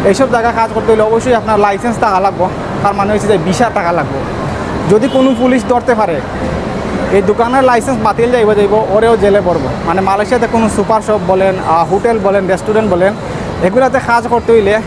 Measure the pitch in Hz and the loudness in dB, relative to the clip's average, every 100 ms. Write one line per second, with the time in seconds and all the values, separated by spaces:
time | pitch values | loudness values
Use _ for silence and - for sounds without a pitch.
0 | 196 190 262 233 233 220 226 220 208 220 | 2 2 2 2 0 0 -2 -2 0 2
1 | 214 226 254 233 208 208 208 196 240 208 | 2 0 2 0 0 2 2 0 -4 -2
2 | 226 185 196 170 180 - - - 202 202 | 0 2 0 0 -4 -4 -6 -2 -2 0
3 | 196 214 202 202 160 180 170 208 170 175 | 0 0 0 0 0 0 0 0 -2 -2
4 | 139 135 123 - - - - - - 208 | -2 -6 -6 -6 -6 -6 -6 -4 2 2
5 | 220 262 262 233 254 254 202 240 233 226 | 2 2 2 2 2 0 0 0 0 0
6 | 202 147 - - - - - - - - | 0 -2 -6 -6 -4 -4 -6 -6 -6 -6
7 | - 196 190 214 233 262 262 240 208 240 | 0 0 0 0 0 2 2 2 0 -2
8 | 214 202 240 247 214 208 202 214 214 202 | 0 0 0 2 2 2 2 0 2 2
9 | 226 220 202 202 180 165 127 127 - 180 | 2 4 4 2 2 -2 -2 -4 -2 0
10 | 190 196 208 240 226 226 220 214 196 220 | 0 0 0 0 0 0 0 0 0 0
11 | 214 214 175 190 190 190 - 165 156 190 | 0 -2 0 2 2 0 0 0 2 0
12 | 233 220 196 202 185 185 - 214 214 180 | 0 0 0 0 0 -2 0 0 0 0
13 | 190 220 - - - - 180 220 262 254 | 0 -2 -8 -6 -6 -2 0 2 2 0
14 | - 233 233 233 202 226 196 214 | 0 -2 0 -2 2 2 2 -2